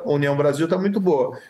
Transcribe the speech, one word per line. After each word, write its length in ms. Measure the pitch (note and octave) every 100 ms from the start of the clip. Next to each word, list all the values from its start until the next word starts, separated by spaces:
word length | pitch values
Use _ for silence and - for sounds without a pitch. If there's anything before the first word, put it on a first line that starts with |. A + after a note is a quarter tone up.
União 320 | - C#3+ C#3+ C#3+
Brasil 320 | D3 C3+ E3
tá 100 | F#3
muito 220 | G3 G3+
boa. 360 | F3+ C#3 B2 -